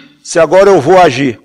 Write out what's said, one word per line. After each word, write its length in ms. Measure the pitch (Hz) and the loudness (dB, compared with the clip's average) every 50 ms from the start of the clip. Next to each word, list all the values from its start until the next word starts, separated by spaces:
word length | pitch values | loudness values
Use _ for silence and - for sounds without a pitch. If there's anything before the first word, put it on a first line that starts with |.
| - _ _ _ - | -20 _ _ _ -16
se 160 | - - 170 | -8 -4 -4
agora 300 | 165 151 170 185 196 202 | -2 0 2 2 2 2
eu 100 | 190 165 | 2 0
vou 200 | 123 156 185 180 | 0 0 2 2
agir. 400 | 175 156 120 131 143 127 110 - | 2 0 0 -4 -6 -6 -8 -10